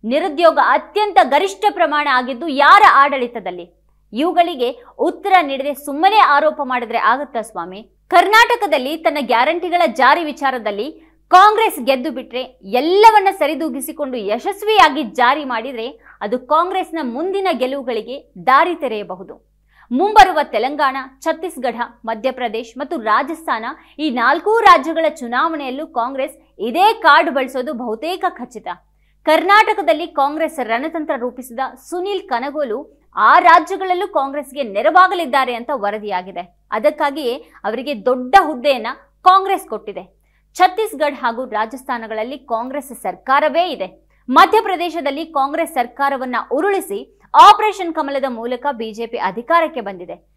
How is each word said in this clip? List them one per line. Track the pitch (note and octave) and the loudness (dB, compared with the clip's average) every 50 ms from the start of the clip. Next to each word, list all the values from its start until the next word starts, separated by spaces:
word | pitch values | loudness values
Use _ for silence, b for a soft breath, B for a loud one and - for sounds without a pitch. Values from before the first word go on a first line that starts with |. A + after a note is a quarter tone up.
| - | -4
ನಿರುದ್ಯೋಗ | G#3+ B3 D4+ E4+ F#4+ D4 C#4 F4 D#4+ D#4 C#4+ - | -2 -2 -2 -2 -2 -2 2 2 4 4 4 2
ಅತ್ಯಂತ | G#3+ C4 - - - - G4+ G#4+ G#4 E4+ - | 2 2 0 -2 -4 -4 -2 -2 2 4 2
ಗರಿಷ್ಠ | E4+ B3 B3+ D4 F#4 G4 G4 - G#4+ G#4 | 2 4 2 0 0 0 -4 -2 -2 -2
ಪ್ರಮಾಣ | - F4+ E4+ D4 D4 D4 D4 D4 | 0 2 0 0 0 -2 0 0
ಆಗಿದ್ದು | C4 B3+ B3+ A#3+ C4+ A#3 E4 E4 | 0 0 0 -2 -8 -6 -6 -6
ಯಾರ | C4+ C4+ C4+ D4 F4+ G#4 G#4+ F4 | 0 4 6 8 8 8 8 6
ಆಡಳಿತದಲ್ಲಿ? | - C4+ C#4 C#4+ C#4+ C4 B3 - - A#3 F#3 F3+ F3+ F3 F3 _ _ _ _ _ _ _ _ _ | 6 6 4 4 2 -4 -6 -6 -8 -10 -10 -10 -10 -10 -14 _ _ _ _ _ _ _ _ _
ಇವುಗಳಿಗೆ | - A3 D4 F4+ - E4+ E4+ E4+ F4 C4 B3 A#3+ B3 B B B B B | -4 -2 -2 0 2 2 0 0 0 -4 -4 -4 -4 B B B B B
ಉತ್ತರ | C4 E4+ F4+ - - G4+ F#4+ F4+ | -4 -2 -4 -4 -2 2 4 4
ನೀಡದೆ | E4 C#4 C4+ C4 C4+ C#4+ C#4 | 4 2 -4 -6 -4 -6 -6
ಸುಮ್ಮನೆ | C4+ - D4 C#4 D4 E4 G4 G#4 A4 | -8 -8 -10 -4 0 0 2 4 4
ಆರೋಪ | F#4 D#4+ C#4+ C#4+ D4 D4+ D4 D4+ C#4+ | 4 4 4 2 2 0 -2 -2 -6
ಮಾಡಿದ್ರೆ | B3+ B3+ B3 A#3+ A3 A#3 A3+ | -4 -4 -6 -6 -4 -4 -2
ಆಗತ್ತಾ | - G#3 A#3 C4+ D4 - - A#3 | 0 0 0 0 -4 -8 -8 -8
ಸ್ವಾಮಿ? | G#3+ A3 - F#3 E3+ F3+ F#3 G3+ A3+ _ _ _ _ _ | -8 -8 -12 -12 -12 -12 -14 -18 -20 _ _ _ _ _
ಕರ್ನಾಟಕದಲ್ಲಿ | F4 F4 F#4+ F#4+ G#4 A4 A#4+ A#4+ B4 - G#4 D4+ D#4 C#4+ B3+ C4+ D#4 | 4 4 4 6 6 4 4 4 2 -2 0 0 0 0 -2 -4 -8
ತನ್ನ | D#4+ D#4+ E4+ D4 D4+ | -2 -2 -2 -2 -2
ಗ್ಯಾರಂಟಿಗಳ | C4+ G#3 A#3+ A3+ B3 D4 E4+ F4 E4 F4+ E4 F4 F4 | -2 0 2 2 2 2 0 -2 -4 -2 0 2 0
ಜಾರಿ | D4+ A3 A#3+ B3+ B3 D4 E4+ E4+ | 0 2 4 4 4 4 4 0
ವಿಚಾರದಲ್ಲಿ | D4+ C#4 - C#4 C4+ B3+ B3 G#3+ A3 G3+ G3 A3+ D4+ D#4+ b b b b b b _ | -6 -8 -4 -4 -4 -4 -4 -6 -6 -6 -6 -8 -8 -10 b b b b b b _
ಕಾಂಗ್ರೆಸ್ | E4+ F#4 F#4+ G#4+ A4 G#4 A4+ G4+ - D#4 | 6 8 8 8 6 4 0 0 -2 -4
ಗೆದ್ದು | A#3+ B3 C4+ C4 B3 D#4+ | -2 -2 -2 -2 -2 -8
ಬಿಟ್ರೆ, | B3 B3 B3 - - B3 B3+ B3 _ _ | -8 -8 -12 -10 -10 -10 -10 -10 _ _
ಎಲ್ಲವನ್ನ | - G3 G3+ B3 C#4+ E4 F4+ G4+ G#4+ A4+ G#4+ G#4+ F#4+ G4 F#4 F#4+ | -14 -4 -2 0 0 2 4 6 6 8 6 6 2 2 0 0
ಸರಿದೂಗಿಸಿಕೊಂಡು | D4+ C#4+ D#4 C4+ E4 D#4 - C#4 B3+ - D4 - D4 C4 B3 | -2 -2 -2 -4 -6 -6 -6 -8 -10 -10 -8 -8 -8 -8 -6
ಯಶಸ್ವಿಯಾಗಿ | A#3+ G3+ G3 G#3 A#3+ - F4+ G4 G4 G#4+ G#4 A4 G#4 E4+ D#4 C#4 D4 | -8 -4 -4 -4 -4 -4 -6 -8 -6 -2 2 6 6 6 6 4 -2
ಜಾರಿ | D4+ G#3 E3+ A#3 A#3+ A#3+ C#4 D#4 D4 | -6 -6 0 2 2 2 2 0 -2
ಮಾಡಿದ್ರೆ | C4 B3 A3+ A3+ C4+ C4 A3+ A3 B3+ A3+ b b b b b | -6 -6 -6 -6 -8 -10 -10 -10 -12 -12 b b b b b
ಅದು | - G#3 G#3+ B3+ | -6 -6 -6 -6
ಕಾಂಗ್ರೆಸ್ನ | B3+ - D4+ D#4 E4+ F4+ F#4+ F#4+ F4+ F4+ D#4+ E4 | -2 0 0 0 0 0 -2 -4 -6 -4 -6 -8
ಮುಂದಿನ | D4 B3 A3+ B3+ E4 F#4+ F#4+ G4 F#4+ F#4+ | -8 -6 -6 -6 -6 -4 -4 -2 -2 -2
ಗೆಲುವುಗಳಿಗೆ | E4 A#3 B3+ B3+ C4+ C#4+ C4 A#3+ A#3+ A3 - A#3 B3+ C#4+ - _ _ F#3 E3+ | -2 -2 -4 -4 -6 -8 -6 -6 -6 -8 -8 -10 -14 -14 -16 _ _ -6 0
ದಾರಿ | - B3+ C#4 E4+ F4+ F4 | 2 4 4 4 2 -2
ತೆರೆಯಬಹುದು. | E4 D4 B3 A3 G#3 G3+ E3+ F#3 F3+ G3 D#3+ C3 - _ _ _ _ b b b b b b | -6 -6 -8 -6 -8 -10 -10 -14 -14 -14 -20 -20 -20 _ _ _ _ b b b b b b
ಮುಂಬರುವ | A#3+ C4 F4 G#4 G#4+ G#4+ F#4+ F#4+ F4 D#4 | -2 0 0 4 6 6 6 6 6 -2
ತೆಲಂಗಾಣ, | C#4+ - - G#3+ A3 C4 D4 C#4+ D4+ C4+ C4 C4+ C4 C4+ _ _ | -2 -2 -2 -4 -2 -2 -2 -2 -2 -2 -2 -4 -10 -12 _ _
ಛತ್ತೀಸ್ಗಢ, | - D#4+ D#4+ D#4+ E4 F4+ D#4+ C4 A#3+ B3+ A3+ A3+ A#3+ A#3 - _ _ | -6 -6 -6 -4 -6 -10 -10 -6 -6 -6 -6 -6 -8 -10 -10 _ _
ಮಧ್ಯಪ್ರದೇಶ್ | A3 A3+ G#3+ G#3 C4 B3+ B3+ B3 A3+ G#3 A3+ B3+ A#3 - B3 | -8 -8 -4 -4 -6 -4 -4 -8 -6 -6 -8 -10 -10 -12 -12
ಮತ್ತು | D4 C#4 F4 | -10 -8 -8
ರಾಜಸ್ಥಾನ | B3+ G#3+ G#3+ G#3 A#3+ C#4+ C4+ D#4+ D4+ - - C4+ A3+ A3 B3 D#4 b b b b b | -6 -2 0 0 0 0 -2 -8 -10 -6 -6 -6 -6 -6 -10 -12 b b b b b
ಈ | D4+ D#4 | -6 -4
ನಾಲ್ಕೂ | A#3 B3 A#3 B3 D4 E4+ - G#4 A4 A4+ | -2 0 0 2 0 0 0 0 0 4
ರಾಜ್ಯಗಳ | G#4+ G4+ F4 D#4+ C4 D#4+ E4 D#4+ E4 D4+ | 6 6 6 6 4 -2 -2 0 -2 -2
ಚುನಾವಣೆಯಲ್ಲೂ | D#4 - C4 A#3 A#3+ B3+ D4+ E4 E4 D4+ C#4 C4 B3+ C#4 D#4 | -2 -4 -10 -4 -2 -2 -2 -2 -2 -4 -8 -8 -8 -8 -10
ಕಾಂಗ್ರೆಸ್ | D#4+ - B3 A3+ B3 C#4 C4 C4 D#4+ - b b b b b | -8 -6 -6 -6 -4 -4 -6 -8 -8 -8 b b b b b
ಇದೇ | F#3+ A#3 A3+ E4+ F#4+ G#4+ | -8 -4 0 2 4 4
ಕಾರ್ಡ್ | A4 A4 - D#4+ C#4+ D#4 F4 E4+ | 2 4 4 4 6 6 4 2
ಬಳಸೋದು | B3 C#4 C4+ B3+ C4+ C4 B3+ D4 | -2 -2 -4 -4 -6 -8 -8 -8
ಬಹುತೇಕ | D4+ A3 B3+ A#3 G#3+ A3+ - D#4+ F#4 F4+ - F4+ | -8 -8 -8 -8 -8 -8 -6 -8 -8 -4 -6 -6
ಖಚಿತ. | F4+ - B3 B3 - G#3+ - - F3 _ _ _ _ _ _ _ _ _ | -6 -8 -18 -16 -16 -16 -12 -12 -14 _ _ _ _ _ _ _ _ _
ಕರ್ನಾಟಕದಲ್ಲಿ | _ D#4 D#4 E4 - F#4 G4+ G#4+ A4 A4 G#4+ G#4 F4 D#4 D#4+ D4+ E4+ | _ 2 2 2 4 4 4 4 6 4 0 -2 0 0 0 0 -2
ಕಾಂಗ್ರೆಸ್ | D#4+ - - C4+ C#4+ D4 D#4+ E4 D#4 D#4+ - | -8 -2 -2 -2 -2 0 -4 -4 -4 -4 -6
ರಣತಂತ್ರ | B3 G#3+ A3 A#3+ C#4 D#4+ E4 E4 D4+ D#4+ D4+ | -4 -4 -4 -4 -4 -6 -8 -8 -6 -6 -6
ರೂಪಿಸಿದ | C4 A#3+ B3 B3 C4+ B3 - A#3 A3+ C4 B3 - B3+ _ - | -6 -6 -8 -10 -12 -18 -14 -8 -8 -8 -8 -8 -16 _ -10
ಸುನೀಲ್ | E4 F4+ F4+ G4+ G4+ F#4 G4 - | -8 -8 -6 -6 -6 -8 -6 -6
ಕನಗೋಲು | C4 A#3 B3 C#4+ C4+ D4+ D4 B3 G#3 B3+ D#4 - _ _ _ _ _ | -6 -6 -6 -6 -6 -6 -6 -4 -6 -8 -8 -14 _ _ _ _ _
ಆ | F#3 G#3 A3 C#4 F4 | 2 4 6 6 6
ರಾಜ್ಯಗಳಲ್ಲೂ | F4+ F4 E4 F4 D#4+ - F#4+ G4 F#4+ F#4 F4+ F4 G4+ G4+ | 8 8 6 6 4 2 -6 -6 -2 -2 -2 -2 -4 -2
ಕಾಂಗ್ರೆಸ್ಗೆ | G4+ D4+ C4+ C4+ C#4 D4 C#4+ C#4+ B3+ D4 | -2 -4 -4 -2 -6 -10 -12 -10 -10 -8
ನೆರವಾಗಲಿದ್ದಾರೆ | C4+ A3 F#3+ G3+ A#3 D4+ D#4 F4+ F#4 F#4 G4 F4+ E4+ C4 A#3+ C#4 C4 B3 A#3+ | -8 -6 -4 -2 0 4 6 6 4 4 2 -2 -4 -2 0 0 0 0 -4
ಅಂತ | A3+ A#3+ - D4 | -8 -6 -6 -6
ವರದಿಯಾಗಿದೆ. | B3 G3+ G3+ G#3 G#3+ G#3 G#3 F#3+ F3+ F3+ F#3+ F3+ F3 F3+ _ _ _ _ _ | -4 -4 -4 -6 -6 -8 -6 -6 -6 -8 -8 -12 -14 -14 _ _ _ _ _
ಅದಕ್ಕಾಗಿಯೇ | - A3 A3 D4 D4 D4+ D#4 C#4+ C#4 D#4 D4 A#3+ A#3+ D4 b b b b b | -6 0 0 0 0 0 -4 -4 -4 -4 -6 -6 -6 -6 b b b b b
ಅವರಿಗೆ | G#3 A3 A#3+ C4 C#4+ C#4+ G#3+ F#3 | -8 -8 -6 -6 -8 -8 -4 -2
ದೊಡ್ಡ | B3+ B3+ B3+ B3+ B3+ C4 G4 | -2 -2 -2 -2 2 4 4
ಹುದ್ದೆಯನ್ನ | F4+ D4 D#4 B3 A#3+ D4 C4+ B3 G#3+ A3+ C4+ - _ _ _ _ | 4 2 -4 -4 -2 -2 -2 -2 -4 -10 -10 -12 _ _ _ _
ಕಾಂಗ್ರೆಸ್ | _ F#4 F#4 F#4+ F#4+ G4 G4 F4 - - | _ 4 4 4 2 0 -4 -4 -4 -10
ಕೊಟ್ಟಿದೆ. | A#3 G3+ - - G3 F3+ F#3 _ _ _ _ _ _ _ _ _ _ | -12 -12 -12 -14 -14 -14 -16 _ _ _ _ _ _ _ _ _ _
ಛತ್ತೀಸ್ಗಢ | - F4+ F#4 F#4 F#4+ A4 G#4+ E4+ C4+ D4+ D4 C#4 - | 2 2 2 2 0 -6 -6 -2 -2 -4 -4 -2 -2
ಹಾಗೂ | B3+ A#3+ A#3 A3+ C4 | -4 -4 -4 -4 -8
ರಾಜಸ್ಥಾನಗಳಲ್ಲಿ | - G#3+ G#3 A3 A3+ C#4 B3+ C4 - B3+ A#3 A3+ G#3+ A3 A3 A3 B3 C#4 C#4 | -6 -4 -4 -4 -4 -6 -16 -10 -8 -8 -8 -8 -8 -8 -8 -6 -8 -10 -14
ಕಾಂಗ್ರೆಸ್ | C4+ - A#3+ A3 A#3 C4 C4+ C#4+ C#4 - A#3 | _ -6 -6 -6 -6 -6 -8 -10 -10 -12 -18
ಸರ್ಕಾರವೇ | - - F#3+ F3+ - _ - C4 C#4+ D4+ D#4 C4 E4 F4 F4+ | -10 -8 -10 -10 -8 _ 0 0 2 2 2 0 0 0 -2
ಇದೆ. | C#4 F#3+ F#3+ F#3 - _ _ _ _ _ _ - | -4 -8 -10 -12 -12 _ _ _ _ _ _ 0
ಮಧ್ಯಪ್ರದೇಶದಲ್ಲಿ | B3+ D4+ F#4+ F#4 - G#4+ G#4+ G#4 F#4 D#4 F4 F4 D4+ E4+ C4+ C#4+ C#4 C#4 E4 | 4 4 6 6 4 0 0 0 -4 -4 -4 -6 -6 -4 -6 -6 -6 -6 -10
ಕಾಂಗ್ರೆಸ್ | D#4+ E4 C#4+ C4+ C#4 D4 E4 E4 D#4+ | -6 -2 -2 -2 -2 -2 -6 -6 -4
ಸರ್ಕಾರವನ್ನ | E4 C4+ A#3+ - - - C#4 C#4 C#4 C4 C4 B3+ B3 A3+ - - | -4 -4 -6 -6 -4 -4 -2 -2 -2 -4 -6 -6 -6 -6 -6 -4
ಉರುಳಿಸಿ | - C#4 D#4+ G4+ G4 F#4+ F#4+ - - G#4+ - _ _ _ _ _ - | -4 -2 0 0 -2 -2 -4 -6 -10 -12 -12 _ _ _ _ _ 6
ಆಪರೇಷನ್ | C#4+ E4 G4 G#4 G#4+ G#4+ G#4+ F#4+ - F#4 E4+ D#4+ | 8 10 10 10 6 2 -2 -2 -4 -8 -6 -6
ಕಮಲದ | D#4+ D4+ C#4 C#4 C4+ B3+ C4+ | -6 -6 -4 -4 -4 -4 -4
ಮೂಲಕ | A#3+ A3 A3+ A#3+ B3+ A#3+ B3 C#4+ | -6 -6 -8 -8 -8 -4 -4 -6
ಬಿ | C#4 A3 A3+ A3 | -6 -4 -8 -10
ಜೆ | G#3+ G#3+ A3+ | -8 -10 -10
ಪಿ | A#3 A#3 A#3 | -8 -6 -4
ಅಧಿಕಾರಕ್ಕೆ | - F#3 F#3 A3 A#3+ - E4 E4+ E4 D#4 D#4+ C4+ | -4 -4 -4 -6 -4 0 0 2 2 0 -4 -8
ಬಂದಿದೆ. | G#3+ G3 G3 F3 F3+ E3+ E3+ F3 _ _ _ | -10 -10 -12 -12 -14 -16 -16 -18 _ _ _